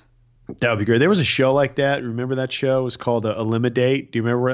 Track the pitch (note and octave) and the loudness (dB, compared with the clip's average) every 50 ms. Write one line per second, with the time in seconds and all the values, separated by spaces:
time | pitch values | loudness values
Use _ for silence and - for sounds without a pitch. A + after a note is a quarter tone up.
0 | _ _ _ _ _ _ _ _ _ - - - - A#2+ A#2 G2+ G#2 G2+ A#2 A#2+ | _ _ _ _ _ _ _ _ _ -18 -8 -4 -2 0 0 0 2 2 4 4
1 | C#3 F3 G#3+ F#3 D3+ - - - C3+ C3 C3+ C#3+ C#3+ C3 C3 - C#3 C#3 C#3+ C#3 | 4 4 4 2 2 0 0 2 2 4 4 2 2 0 0 -2 0 0 0 -2
2 | B2+ A#2+ A2 A#2 B2+ B2+ C3+ C3 C3 B2+ - - - C3+ C3 C3 C3 B2+ A#2 - | -4 -6 -6 -6 -4 -4 -4 -4 -4 -6 -4 -4 -2 0 0 0 0 -2 -6 -6
3 | - B2+ A#2+ A#2 G#2 A2 G#2+ - A2+ G#2+ A2+ A2+ A#2+ B2 A#2+ B2+ B2 B2+ C3+ C3+ | -2 -2 -2 0 0 -2 -4 -2 -2 -2 0 0 0 0 0 2 2 2 0 -2
4 | C3 - - A#2 A2+ A#2 A#2+ B2 B2 B2+ | -4 -6 -6 -4 -2 0 0 0 0 -2